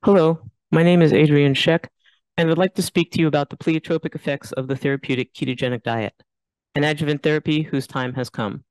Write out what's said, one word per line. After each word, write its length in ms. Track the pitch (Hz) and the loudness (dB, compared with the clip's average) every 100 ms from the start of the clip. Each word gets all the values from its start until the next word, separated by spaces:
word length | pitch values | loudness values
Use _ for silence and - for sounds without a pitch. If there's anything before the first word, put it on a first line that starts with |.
| - | 4
Hello, 320 | 302 160 165 - _ _ | 4 4 0 -8 _ _
my 140 | 156 | 2
name 180 | 170 175 | 4 4
is 100 | 160 | 4
Adrian 400 | 107 151 147 143 | 4 4 4 4
Scheck, 340 | 135 - 165 - _ _ _ _ - | 2 0 0 -2 _ _ _ _ -4
and 120 | 165 | 0
I'd 80 | 165 | 2
like 200 | 185 - | 0 -2
to 60 | |
speak 280 | 170 - 170 | -4 -2 -2
to 80 | - | 0
you 80 | 160 | 0
about 240 | 143 143 | 0 -4
the 60 | - | -6
pleiotropic 580 | - 160 - 160 156 | -4 -4 -2 -4 -4
effects 380 | 160 - 139 - | -8 -6 -8 -8
of 160 | - 131 | -10 -6
the 80 | 135 | -4
therapeutic 580 | 143 139 - 127 123 | -2 -4 -4 -4 -4
ketogenic 480 | - 131 123 127 123 | -6 -8 -4 -4 -4
diet, 320 | - 117 104 _ _ _ _ _ _ - | -4 -4 -4 _ _ _ _ _ _ -2
an 80 | |
adjuvant 400 | 147 151 156 147 | -2 0 -2 -2
therapy 380 | 151 151 147 151 | 0 -2 0 -2
whose 260 | 156 139 131 | -2 -6 -6
time 260 | 139 127 | -8 -6
has 160 | 127 123 | -6 -8
come. 320 | - 107 98 _ | -6 -8 -8 _